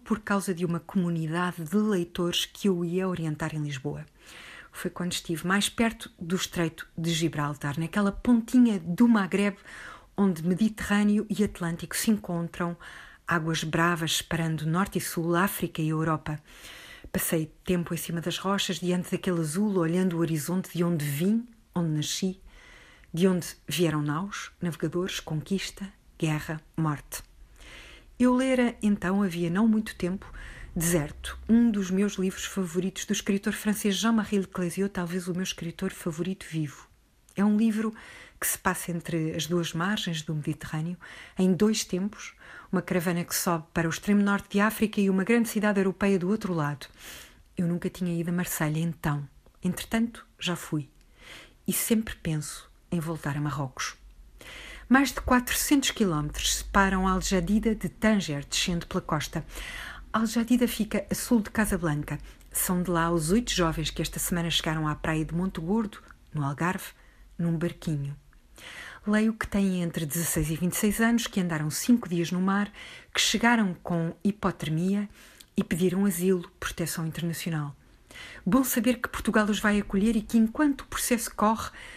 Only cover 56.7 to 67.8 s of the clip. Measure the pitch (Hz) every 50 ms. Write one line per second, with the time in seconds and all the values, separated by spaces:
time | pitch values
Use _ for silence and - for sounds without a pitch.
56.7 | - 202 196 190 190 185 185 190 185 185 - - 196 180 170 185 208 214 220 226
57.7 | 220 220 - 165 - - - 214 214 196 160 156 143 143 139 - - - - 190
58.7 | 170 170 - - - 180 - - 165 147 - - - 160 - - - - - -
59.7 | - - - - - - - - - 220 226 220 - 240 226 226 247 247 247 233
60.7 | - - 208 - - 196 - - 190 - - - 247 220 202 - - 220 208 -
61.7 | 202 175 175 156 147 147 143 - 147 151 - - - - - - - - - -
62.7 | 180 180 170 180 170 165 165 170 170 165 151 160 196 240 240 - - 180 170 160
63.7 | 156 160 151 - - - 156 - - 165 - - 180 170 165 165 151 - - 165
64.7 | 156 160 156 151 147 - - 165 160 156 156 147 156 170 185 190 - 185 160 175
65.7 | 208 226 220 202 - - - - - - - - - 151 143 139 143 - 160 180
66.7 | 185 185 - - - - - - - - - - - - 170 170 165 156 170 165
67.7 | - -